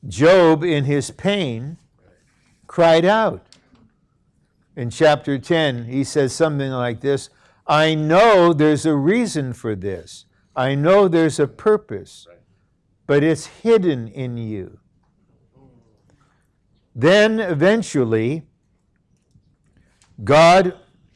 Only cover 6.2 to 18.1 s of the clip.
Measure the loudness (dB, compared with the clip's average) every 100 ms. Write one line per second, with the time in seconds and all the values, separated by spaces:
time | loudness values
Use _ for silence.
6.2 | -2 0 -2 -2 -6 -6 -6 -6 -4 -4
7.2 | -6 _ _ _ -4 0 0 -2 0 4
8.2 | 4 4 4 2 2 2 0 -2 0 -2
9.2 | -2 -6 -8 -10 -10 -8 -8 -12 -14 -20
10.2 | _ _ _ -6 -4 -2 2 2 4 2
11.2 | 0 0 -4 -2 -2 -2 -2 -16 -16 -20
12.2 | -20 -20 _ _ _ _ _ _ -2 0
13.2 | 0 -2 -6 -10 0 2 2 -4 -8 -12
14.2 | -10 -10 -10 -10 -12 -18 _ _ _ _
15.2 | _ _ _ _ _ _ _ _ _ _
16.2 | _ _ _ _ _ _ _ -2 2 4
17.2 | 2 0 -4 0 2 0 -2 -4 -2